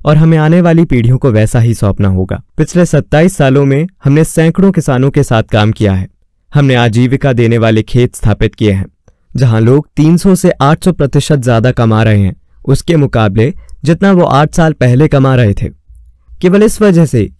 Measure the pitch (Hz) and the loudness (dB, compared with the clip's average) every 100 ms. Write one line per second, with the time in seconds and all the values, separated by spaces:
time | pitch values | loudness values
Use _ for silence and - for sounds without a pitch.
0 | 151 156 160 160 156 175 175 165 170 123 | 0 2 2 2 2 2 2 2 2 0
1 | 113 131 139 107 110 123 117 107 101 92 | 0 0 0 0 0 0 0 0 -2 -2
2 | 98 92 95 95 - - 151 175 170 151 | -2 -2 -4 -8 -10 -6 -4 -2 0 -2
3 | - 147 180 - 135 139 139 139 175 _ | 0 0 0 0 0 0 0 -2 -4 _
4 | 135 147 160 - 160 170 196 180 147 127 | 0 0 0 0 -2 0 0 0 -2 -2
5 | 135 147 135 113 117 117 107 - 107 95 | 0 0 0 -2 -2 -2 0 0 -2 -2
6 | 92 _ _ _ _ 147 139 123 120 107 | -6 _ _ _ _ -2 0 0 0 0
7 | 123 135 139 120 117 117 113 110 - 123 | 0 0 -2 0 0 2 0 0 0 0
8 | 123 - - 104 110 - 107 98 90 _ | -2 -2 -4 -2 -4 -2 -2 -2 -6 _
9 | _ _ _ 123 127 113 113 139 - - | _ _ _ -2 0 2 2 0 -2 -2
10 | 151 170 196 185 180 - 139 160 185 160 | 2 2 2 0 0 0 0 0 -2 -2
11 | 139 143 - 147 120 113 123 123 113 110 | -2 -2 -2 -2 0 0 0 0 0 0
12 | 110 104 95 - _ _ - 139 - 165 | 0 0 -2 -4 _ _ -4 -4 0 -2
13 | 135 120 107 104 123 - - - 139 165 | 0 0 -2 0 -2 -4 -14 -8 -4 0
14 | 196 185 165 131 151 - 160 147 127 123 | 2 2 2 2 0 0 -2 0 0 2
15 | 151 139 135 131 110 98 - - _ - | 2 2 0 2 0 -2 -6 -10 _ -20
16 | - _ _ - 180 196 214 - 208 170 | -20 _ _ -4 0 2 2 2 0 2
17 | 156 120 98 - | 2 0 -4 -4